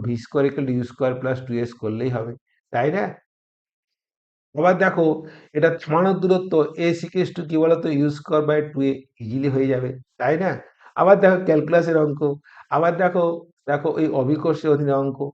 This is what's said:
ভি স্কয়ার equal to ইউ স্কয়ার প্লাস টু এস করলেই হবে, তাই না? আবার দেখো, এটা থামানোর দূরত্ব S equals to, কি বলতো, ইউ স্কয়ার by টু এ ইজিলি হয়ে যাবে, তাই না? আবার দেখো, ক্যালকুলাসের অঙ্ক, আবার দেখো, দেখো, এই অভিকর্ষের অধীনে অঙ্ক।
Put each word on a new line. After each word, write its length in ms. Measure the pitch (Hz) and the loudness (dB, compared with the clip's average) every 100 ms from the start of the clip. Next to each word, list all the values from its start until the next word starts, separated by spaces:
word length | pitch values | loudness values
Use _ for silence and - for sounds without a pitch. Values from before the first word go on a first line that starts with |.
ভি 100 | 113 117 | -2 -6
স্কয়ার 200 | - 151 139 | -4 0 0
equal 160 | 143 131 | 0 -2
to 40 | 123 | -2
ইউ 60 | 120 | -4
স্কয়ার 220 | - 127 123 | -4 -4 -2
প্লাস 180 | 131 127 127 | -4 -6 -4
টু 60 | 120 | -4
এস 80 | 120 - | -6 -6
করলেই 280 | 110 110 127 123 | -6 -4 -4 -4
হবে, 160 | 117 120 _ _ _ | -8 -12 _ _ _
তাই 160 | 117 139 190 | -2 0 -2
না? 80 | - - _ _ _ _ _ _ _ _ _ _ _ _ _ 139 | -4 -8 _ _ _ _ _ _ _ _ _ _ _ _ _ 0
আবার 160 | 175 185 | 2 4
দেখো, 220 | 190 165 160 156 - - - 151 | 2 2 0 0 -6 -20 -10 0
এটা 140 | 160 - | 0 0
থামানোর 360 | 151 160 190 180 | -2 0 2 2
দূরত্ব 300 | 185 185 185 160 147 - 170 | 2 0 0 0 0 0 -2
S 40 | 170 170 | -2 -4
equals 240 | 185 151 - | -4 -4 -6
to, 40 | 156 | -2
কি 60 | 160 | 2
বলতো, 240 | 160 165 165 143 | 2 2 0 0
ইউ 100 | 147 147 | 0 -2
স্কয়ার 240 | - 156 147 | -2 0 2
by 120 | 151 151 | 0 -2
টু 60 | 143 135 | -2 -2
এ 40 | 131 - - | -2 -8 -14
ইজিলি 260 | 110 131 139 | -8 -4 0
হয়ে 140 | 131 135 | 0 0
যাবে, 180 | 127 127 127 - - | 0 -4 -8 -14 -4
তাই 140 | 131 160 | -2 0
না? 80 | 185 - - _ - - | -2 -4 -10 _ -8 2
আবার 160 | 175 202 | 4 6
দেখো, 160 | 190 185 180 | 6 4 2
ক্যালকুলাসের 480 | 156 151 170 165 160 | 2 4 2 4 2
অঙ্ক, 160 | 151 147 147 143 _ - - 139 | 2 0 -2 -4 _ -20 -4 0
আবার 160 | 170 170 | 0 2
দেখো, 220 | 180 180 170 170 - _ - | 0 2 0 -2 -10 _ -4
দেখো, 180 | 143 151 156 | -2 -2 0
এই 60 | 156 139 | 0 0
অভিকর্ষের 500 | 127 151 165 - 156 | 0 0 0 0 0
অধীনে 220 | 143 143 139 | 2 2 0
অঙ্ক। 180 | 139 131 143 | -2 -4 -8